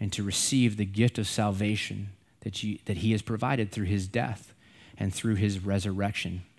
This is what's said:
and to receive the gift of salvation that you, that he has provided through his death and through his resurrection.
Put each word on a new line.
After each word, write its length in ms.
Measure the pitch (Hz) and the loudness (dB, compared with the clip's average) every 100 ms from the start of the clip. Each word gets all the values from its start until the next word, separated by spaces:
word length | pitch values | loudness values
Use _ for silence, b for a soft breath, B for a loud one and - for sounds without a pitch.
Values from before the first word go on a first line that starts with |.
and 100 | 104 | -4
to 80 | - | -2
receive 560 | 98 - - 135 120 104 | -2 -2 2 4 4 2
the 80 | 98 | 0
gift 320 | 101 120 - | 2 2 2
of 80 | 104 | -2
salvation 840 | - 104 95 104 107 - 98 101 - _ _ | 0 2 2 0 0 -4 -6 -8 -12 _ _
that 220 | - - | -10 -6
you, 160 | 107 - | -4 -4
that 140 | - 90 | -4 0
he 120 | 110 | 2
has 120 | 107 | 2
provided 500 | - 110 123 135 104 | 0 -2 0 0 0
through 140 | - 95 | -2 0
his 200 | 101 95 | 0 0
death 480 | - 123 107 - b b b b - | -2 -2 -4 -12 b b b b -4
and 160 | 98 | -4
through 220 | - 113 | -2 0
his 240 | 101 104 95 | 2 2 0
resurrection. 840 | 98 98 101 95 98 - 87 90 - | 0 0 0 0 -2 -2 -6 -8 -10